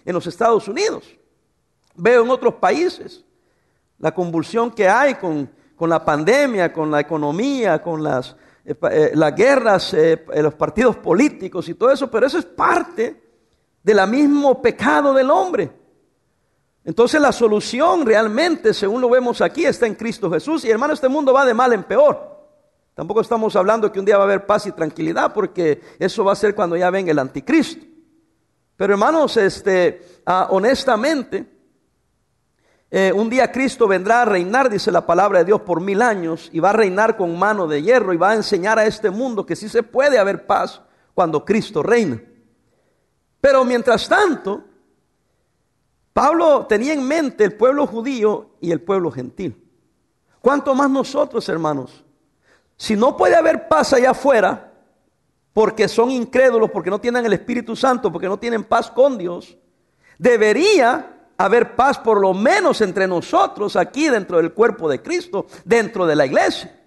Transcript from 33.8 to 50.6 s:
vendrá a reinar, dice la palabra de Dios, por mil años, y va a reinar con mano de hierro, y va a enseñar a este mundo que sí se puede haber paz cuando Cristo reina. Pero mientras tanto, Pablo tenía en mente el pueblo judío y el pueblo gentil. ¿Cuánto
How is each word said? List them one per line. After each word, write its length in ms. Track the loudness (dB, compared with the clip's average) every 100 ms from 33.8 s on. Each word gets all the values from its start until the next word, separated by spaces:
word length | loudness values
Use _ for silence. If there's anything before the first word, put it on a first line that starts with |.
| 0
vendrá 320 | 0 2 2
a 60 | 2
reinar, 420 | 0 0 0 0
dice 240 | 0 0
la 140 | 0 2
palabra 320 | 2 4 2
de 80 | 2
Dios, 160 | 0
por 180 | 0 -4
mil 220 | -2 0
años, 480 | 0 0 -4 -8 -8
y 80 | 0
va 80 | 2
a 40 |
reinar 420 | 2 2 2 0 0
con 220 | -4 0
mano 280 | 0 0 -2
de 160 | -2
hierro, 300 | 2 2 2
y 60 | 0
va 140 | 2
a 40 | 0
enseñar 420 | 0 -2 0 0
a 60 |
este 260 | 0 0 -4
mundo 360 | -2 -4 -6 -6
que 100 | -8
sí 140 | -2
se 120 | -4
puede 360 | -2 -2 2 2
haber 280 | 0 -2 -2
paz 360 | -2 -2 -8 _ _ _
cuando 320 | -2 -2 -2 0
Cristo 360 | -2 0 -4
reina. 380 | 0 0 0 -4 -12 _ _ _ _ _ _ _ _ _ _ _
Pero 240 | 2 2
mientras 420 | 2 0 2 0 2
tanto, 580 | 2 2 -2 -6 -10 -12 _ _ _ _ _ _ _ _ _ _ _ _ _ _
Pablo 500 | 0 0 2 4 2 2
tenía 280 | -2 0
en 80 | -4
mente 400 | -2 -2 -2 0
el 120 | -2 2
pueblo 320 | 0 2 -2
judío 640 | -4 -6 -2 -2 -2 -8 _
y 100 | -6
el 100 | -4
pueblo 300 | -2 -2 -2
gentil. 580 | -6 -12 -10 -12 -12 _ _ _ _ _ _ _ _
¿Cuánto 320 | 0 0